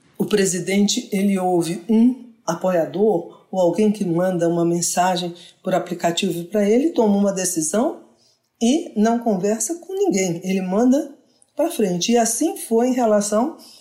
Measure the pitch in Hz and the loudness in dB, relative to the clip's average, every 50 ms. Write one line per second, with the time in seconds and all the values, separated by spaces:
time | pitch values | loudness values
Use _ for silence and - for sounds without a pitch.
0 | _ _ _ - 180 - 208 196 190 180 175 180 170 185 190 202 202 202 - 247 | _ _ _ -6 -4 0 0 0 0 0 -2 -4 -4 0 2 2 2 2 0 -2
1 | - - 214 190 196 202 196 190 185 185 180 170 160 160 180 - - - 214 220 | -6 -4 -2 0 0 0 0 0 0 0 0 0 0 -2 -4 -6 -2 0 4 4
2 | 233 254 254 - - - - _ _ - 165 - - 185 185 165 156 147 139 190 | 4 4 2 0 -6 -20 -20 _ _ -6 -4 -2 -2 0 0 0 0 -2 -2 0
3 | 214 226 185 170 - - - - _ _ - 185 180 170 165 208 214 208 208 - | 2 2 2 0 -2 -8 -14 -20 _ _ -2 0 2 2 2 2 2 2 2 0
4 | 196 175 165 170 185 190 180 165 170 170 170 170 170 170 170 170 170 - - - | -2 -2 -2 0 0 0 0 0 0 0 0 0 0 0 0 0 -2 -2 0 0
5 | 180 185 180 170 180 175 170 - - - - _ - - 185 170 - - 175 - | 0 0 0 -2 -4 -8 -10 -14 -20 -20 -20 _ -4 -2 -2 -2 -2 -4 -6 -4
6 | - 170 170 - 202 185 165 170 170 - - 214 202 202 220 254 294 339 - 254 | -2 -2 -2 -2 -2 -4 -4 -6 -6 -4 -2 0 2 2 4 2 2 2 2 2
7 | 226 208 202 202 202 196 185 185 185 - - 165 156 - - 214 262 330 349 - | 2 2 2 2 2 0 0 -2 -4 -4 -4 -4 -4 -2 0 0 0 -2 -4 -8
8 | - _ _ _ _ _ _ _ _ _ _ - 233 233 277 339 - - - 208 | -14 _ _ _ _ _ _ _ _ _ _ -2 0 2 2 0 -2 -4 -2 0
9 | 208 226 233 240 233 233 202 180 185 202 220 220 - - 330 339 - - 381 381 | 2 2 2 0 0 0 0 0 0 -2 -2 -2 -4 -6 -8 -8 -10 -6 -4 -2
10 | 403 359 196 190 190 180 165 175 - 185 190 190 185 180 185 214 247 254 254 294 | 0 0 2 0 0 -2 -2 -4 -4 -2 -2 -2 -2 -2 0 2 4 4 4 2
11 | 330 - - - _ _ _ _ _ _ _ - 302 339 - - 214 185 175 175 | 0 -4 -10 -20 _ _ _ _ _ _ _ -2 -2 -2 -2 -2 -2 0 0 -2
12 | - 233 233 240 226 214 - - 302 359 381 - - - 226 226 247 254 247 254 | 0 2 2 2 2 0 0 0 -2 -2 -2 -4 -4 -2 0 0 2 2 0 0
13 | 240 214 208 208 202 - 214 214 247 330 - - - - - - | 2 2 2 2 0 0 0 0 0 -2 -4 -10 -18 -20 -20 -20